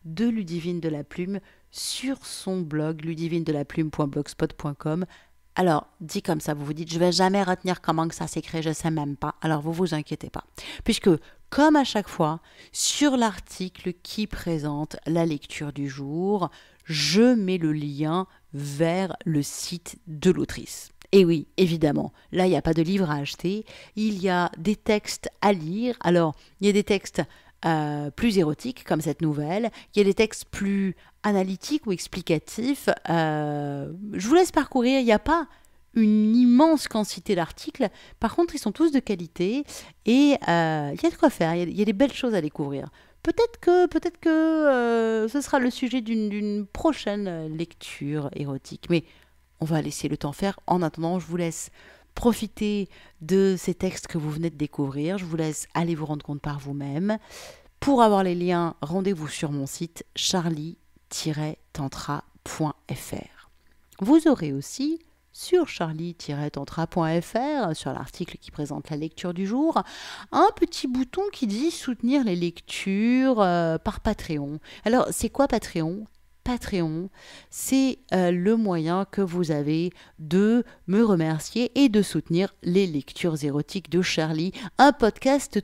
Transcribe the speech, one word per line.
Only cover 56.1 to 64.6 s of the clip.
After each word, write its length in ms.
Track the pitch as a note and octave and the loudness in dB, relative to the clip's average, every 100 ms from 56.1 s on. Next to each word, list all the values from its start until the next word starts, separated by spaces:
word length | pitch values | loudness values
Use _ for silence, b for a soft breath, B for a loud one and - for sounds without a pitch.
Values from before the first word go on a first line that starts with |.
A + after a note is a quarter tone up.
| D3+ | -6
compte 160 | - C#3+ | -6 -8
par 180 | D3+ D3 | -6 -8
vous-même. 600 | C#3 C#3+ C#3+ C#3+ G3+ G#3+ B B B B B _ | -8 -8 -6 -2 -2 -2 B B B B B _
Pour 220 | - C4 | 2 6
avoir 200 | A3+ G3 | 6 6
les 120 | F#3+ | 2
liens, 420 | F3 F3+ F3 E3+ - | 0 0 2 0 -4
rendez-vous 480 | D3 F3+ F#3+ F3 D3+ | -4 -2 0 -2 -4
sur 220 | - D#3 | -6 -4
mon 160 | D3 C#3 | -4 -6
site 380 | - E3+ - - | -6 -10 -10 -14
charlie 640 | - - F#3 E3+ D#3 D#3 - _ _ _ | -6 -2 0 0 -4 -6 -14 _ _ _
tiret 500 | - D#3+ D3+ D#3 - _ | -6 -4 -4 -4 -8 _
tantra 520 | - C#3 - - D3 - _ | -8 -8 -8 -8 -8 -10 _
point 320 | - - D#3 - - | -12 -4 -4 -4 -10
F 220 | B2+ - | -10 -8
R. 360 | - - - - _ _ _ _ - | -12 -12 -18 -20 _ _ _ _ -4
Vous 280 | G3 D#4+ D#4 | 4 6 6
aurez 240 | B3 D3+ | 2 0
aussi 460 | C#3 | -4